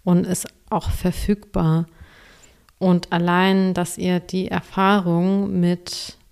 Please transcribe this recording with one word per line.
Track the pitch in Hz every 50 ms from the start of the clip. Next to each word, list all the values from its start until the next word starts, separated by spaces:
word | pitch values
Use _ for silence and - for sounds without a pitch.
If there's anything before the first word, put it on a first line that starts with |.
| _
und | 180 180 175 185
ist | 180 180 - - - - _ _ -
auch | 220 170 - -
verfügbar. | - - - 180 - - - 196 208 208 - - - 190 170 160 160 165 165 - - - - - - - - - - - - - _ _ _ _ _
Und | _ 185 185 180 175 175 - 170
allein, | 170 175 175 175 180 185 190 190 190 190 185 180
dass | 180 175 170 -
ihr | - 180 180 180 180
die | 180 - - 185 185 -
Erfahrung | - 180 - - - 190 190 190 202 208 180 175 170 170 180 185 196 196 202 - 190 180
mit | 175 175 180 175 - - - - - - - _ _ _